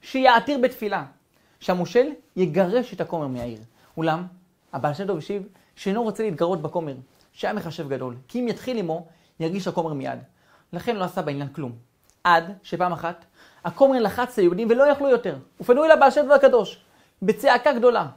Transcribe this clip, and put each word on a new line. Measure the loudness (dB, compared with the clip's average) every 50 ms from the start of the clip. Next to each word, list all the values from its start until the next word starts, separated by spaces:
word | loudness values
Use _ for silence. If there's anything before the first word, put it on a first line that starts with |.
שיעתיר | _ -6 -4 2 4 6 6 4 4 0 -2 0
בתפילה, | 0 -2 -2 -2 -8 -6 -4 -6 -6 -8 _ _ _ _ _ _ _ _ _ _
שהמושל | -4 -2 -2 -2 -2 0 2 2 2 2 0 -10 _ _ _
יגרש | -2 -2 0 2 2 0 2 2 -2 -2 -2 -6
את | -8
הכומר | -8 -6 -4 -6 -6
מהעיר. | -6 -6 -8 -8 -10 -10 -14 -18 -20 _ _ _ _ _
אולם, | -4 -2 -2 -2 -2 -4 -10 -16 -20 _ _ _ _ _ _ -12
הבעל | -4 -4 -4 -4
שם | -4 -4
טוב | -4 -4 -6
השיב | -4 -8 -8 -8 -8 -12 _ _ _ _ _
שאינו | _ -6 -4 -2 -2 -2
רוצה | -4 -4 -4 -4
להתגרות | -4 -2 -2 -2 -2 -2 -4 -6
בכומר, | -6 -6 -6 -6 -6 -10 -12 -16 _ _ _ _ _ _
שהיה | _ -6 -6 -6
מחשב | -6 -8 -10 -10 -10 -8 -6
גדול, | -6 -6 -6 -8 -10 -12 -18 _
כי | -8 -6
אם | -4 -4
יתחיל | -6 -6 -6 -8 -6 -4
עמו, | -4 -4 -6 -8 -8 -14 _ _ _ _ _ _
ירגיש | -6 -4 -4 -4 -6 -4
הכומר | -4 -4 -4 -4 -4
מיד. | -6 -6 -8 -8 -10 -12 _ _ _ _ _ _ _ _ _ -14
לכן | -10 -6 -6 -4
לא | -4 -4
עשה | -6 -4 -6 -6
בעניין | -6 -6 -6 -8 -10
כלום. | -10 -10 -10 -10 -10 -14 _ _ _ _ _ _ _ _ _
עד | 4 4 4 4 0 -16 -18 _
שפעם | -10 -4 -2 -2 -2 -2
אחת, | -4 -6 -8 -8 -10 -18 _ _ _ -20 _ _ _ _
הכומר | -10 2 4 4 4 4 4
לחץ | 0 0 0 -2 -4 -4 0
את | 2
היהודים | 2 2 2 2 0 0
ולא | 4 4 4 4
יכלו | 4 2 2 2
יותר, | 2 2 0 -4 -8 -8 -12 _ _ _
ופנו | 2 2 4 4 6
אל | 6
הבעל | 6 8 6 4
שם | 6 4 2
טוב | 4 4
הקדוש, | 6 6 6 4 4 0 0 -8 -18 _ _ _ _ _ _ _ _ -2
בצעקה | -2 -2 0 2 2 2 4 2 2 0
גדולה. | 4 4 4 4 4 -2 -4 -10